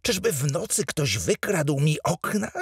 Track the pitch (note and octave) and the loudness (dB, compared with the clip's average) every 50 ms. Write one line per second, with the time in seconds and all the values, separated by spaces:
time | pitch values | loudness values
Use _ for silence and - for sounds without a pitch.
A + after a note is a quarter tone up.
0 | - - A3 F#3 F#3+ A#3 F3 C3 C3+ D3 C3+ F3 - - - - F3+ - - - | -2 -2 0 0 0 0 0 0 0 0 0 0 -2 -2 -2 -2 -2 -2 -2 -2
1 | C#3+ B2 G2 G#2+ D#2+ - G#3 - - - G3 D#3+ D3 C#3+ D3+ C3+ C#3+ D#3 D3+ C#3+ | 0 0 0 0 0 0 -2 0 0 0 0 0 2 0 2 2 4 2 2 2
2 | - - F3+ - - - - G#3 G#3 - - D#4 | 0 -2 -2 -2 -2 -2 -2 -2 -2 -4 -4 -6